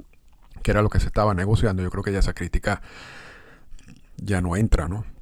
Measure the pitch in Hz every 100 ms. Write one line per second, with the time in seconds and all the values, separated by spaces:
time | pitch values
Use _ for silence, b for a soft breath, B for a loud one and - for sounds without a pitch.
0 | - - - - - - - 101 104 -
1 | - - 104 90 98 110 113 95 92 98
2 | 101 98 90 - 85 104 - 98 B B
3 | B B B B B B B - - -
4 | - - 98 95 90 92 110 - 82 101
5 | - -